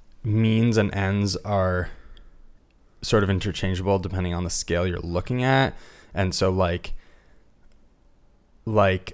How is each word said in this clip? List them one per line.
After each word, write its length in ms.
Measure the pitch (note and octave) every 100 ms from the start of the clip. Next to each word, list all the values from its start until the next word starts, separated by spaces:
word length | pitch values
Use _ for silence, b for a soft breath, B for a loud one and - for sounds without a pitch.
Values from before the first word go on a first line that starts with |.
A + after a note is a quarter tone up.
| - -
means 540 | G#2+ G#2+ A2 A2 A#2 A2
and 160 | G2+
ends 420 | G2+ G2 G2+ G2+ F2+
are 520 | G#2 G2+ F#2 F2+ F2 b b b b - - - _ _ _ -
sort 220 | - A2
of 60 | G2
interchangeable 640 | F#2+ G2+ - F#2+ F2+ F#2+ F2+
depending 380 | E2+ F#2+ F2+ F2
on 80 |
the 60 | F2
scale 340 | - - F2 F#2
you're 140 | F2
looking 420 | E2+ F2 - B2
at. 300 | C3 C3+ C3 - B B B
And 220 | - F#2+ -
so, 160 | F#2+
like, 420 | F#2 F2+ F2+ - - b b b b b _ - - - _ _ _ _ _ _ _ -
like, 480 | G#2+ G2 F#2 -